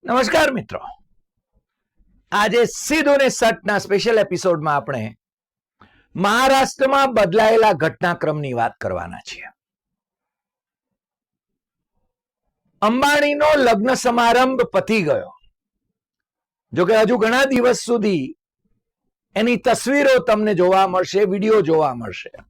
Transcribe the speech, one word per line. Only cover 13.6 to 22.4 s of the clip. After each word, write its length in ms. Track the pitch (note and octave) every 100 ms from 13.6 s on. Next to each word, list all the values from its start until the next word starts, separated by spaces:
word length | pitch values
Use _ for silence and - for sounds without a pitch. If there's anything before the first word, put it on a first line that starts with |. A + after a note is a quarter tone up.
| B3 A3 A3+ C4
સમારંભ 680 | B3+ A#3+ A#3 A#3+ C4 C4 A#3+
પતી 300 | G3 F3+ A3
ગયો, 300 | D#3+ A#2+ F2+ - _ _ _ _ _ _ _ _ _ _ _ _ _
જો 100 | B2 F3
કે 120 | A3
હજુ 240 | G#3+ A#3+
ઘણા 240 | A3 B3 C4+
દિવસ 400 | C4 A#3+ A#3+ -
સુધી 400 | A#3+ F3+ F3+ C3 - _ _ _ _ _ _ _ _ _ -
એની 260 | A3+ A#3+
તસવીરો 540 | - A3+ - C#4 C#4 B3+ B3
તમને 260 | G#3+ G#3+
જોવા 320 | F#3+ F3+ F#3+ F#3+
મળશે, 420 | F#3 F3+ F#3+ G3+
વીડિયો 320 | G3 G#3+ A3
જોવા 320 | D#3+ D#3+ D3
મળશે 420 | B2 A2 F2+ - -